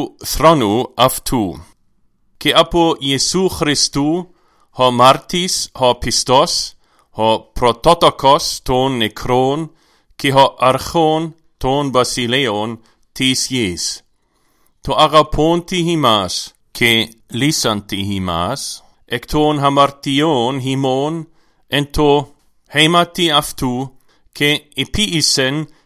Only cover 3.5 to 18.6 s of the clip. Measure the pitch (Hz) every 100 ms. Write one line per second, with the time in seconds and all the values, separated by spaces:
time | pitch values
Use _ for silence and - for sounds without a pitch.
3.5 | - 156 139 - 143 143 170 175 _ _
4.5 | _ _ - 127 120 123 147 - 180 180
5.5 | - - - 127 120 127 - - 127 170
6.5 | - - - _ _ _ - 110 110 -
7.5 | - 123 117 156 170 160 - 135 147 -
8.5 | - - 127 131 127 107 - - 127 131
9.5 | 143 156 _ _ _ _ - 139 135 135
10.5 | - 123 131 - 175 156 156 165 - _
11.5 | - 131 139 143 127 120 - 120 127 131
12.5 | 104 110 113 _ _ _ - 131 131 -
13.5 | 131 104 85 - - _ _ _ _ _
14.5 | _ _ _ - 117 151 151 151 - 156
15.5 | 170 170 175 165 165 135 110 92 - -
16.5 | _ _ - 120 113 107 - _ 120 131
17.5 | 156 127 104 101 98 98 101 92 85 87
18.5 | 139